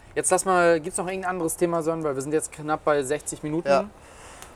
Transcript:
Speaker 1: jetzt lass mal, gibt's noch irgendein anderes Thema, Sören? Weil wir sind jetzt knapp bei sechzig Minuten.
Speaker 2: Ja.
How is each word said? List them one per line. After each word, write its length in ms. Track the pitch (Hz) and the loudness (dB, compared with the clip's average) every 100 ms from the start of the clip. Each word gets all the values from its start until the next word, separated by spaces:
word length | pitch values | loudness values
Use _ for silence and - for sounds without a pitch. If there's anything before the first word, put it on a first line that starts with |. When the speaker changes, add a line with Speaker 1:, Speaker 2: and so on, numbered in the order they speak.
| - | -8
Speaker 1:
jetzt 160 | - 156 | -4 2
lass 160 | 180 190 | 2 4
mal, 340 | 180 170 165 | 4 6 4
gibt's 180 | 156 185 | 0 -6
noch 80 | 180 | -6
irgendein 240 | 190 185 | -6 -4
anderes 240 | 185 165 - | -4 -4 0
Thema, 260 | 175 170 | 0 0
Sören? 220 | 156 165 | -2 -2
Weil 100 | 151 | -2
wir 80 | 135 | -2
sind 120 | 135 | -2
jetzt 180 | 156 - | -2 -2
knapp 320 | - 151 156 - | -8 -4 -2 2
bei 160 | 147 | 2
sechzig 400 | 131 147 - 139 | 0 -4 -4 -8
Minuten. 260 | 151 156 143 | -4 -2 2
Speaker 2:
Ja. 200 | 139 208 - - - - - - | 2 2 -8 -20 -20 -20 -20 -20